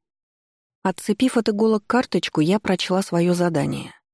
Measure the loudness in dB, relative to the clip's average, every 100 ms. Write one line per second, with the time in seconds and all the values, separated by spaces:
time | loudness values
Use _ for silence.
0 | _ _ _ _ _ _ _ _ -4 -4
1 | -4 0 0 2 0 2 2 2 0 -2
2 | 0 -2 -2 0 2 2 0 -2 0 -2
3 | 0 0 2 2 0 0 -2 -4 -10 -18
4 | _